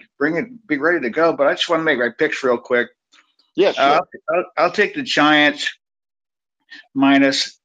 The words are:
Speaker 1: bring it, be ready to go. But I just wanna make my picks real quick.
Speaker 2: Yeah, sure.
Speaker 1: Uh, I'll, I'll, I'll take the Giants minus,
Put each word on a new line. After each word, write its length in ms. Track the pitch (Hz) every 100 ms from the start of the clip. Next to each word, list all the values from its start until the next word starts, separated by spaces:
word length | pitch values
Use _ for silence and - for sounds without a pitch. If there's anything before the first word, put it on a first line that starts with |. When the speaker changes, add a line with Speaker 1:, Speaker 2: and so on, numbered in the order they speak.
| - -
Speaker 1:
bring 180 | 147 165
it, 300 | 127 120 -
be 100 | 147
ready 240 | 156 170
to 80 | 123
go. 240 | 151 165
But 140 | 143 139
I 60 |
just 160 | 175 -
wanna 140 | 165
make 160 | 160 123
my 100 | 120 -
picks 260 | 156 -
real 140 | 131 120
quick. 300 | - 123 117 _ _ _ _ _ _ -
Speaker 2:
Yeah, 180 | 185
sure. 100 | -
Speaker 1:
Uh, 120 | 139 156
I'll, 420 | - - - 170
I'll, 80 | 175 -
I'll 140 | 175
take 240 | 175 196 151
the 80 |
Giants 640 | 131 - 147 151 147 143 - - _ _ _ _ _ _ _ _ _ - -
minus, 640 | 135 139 139 139 135 - -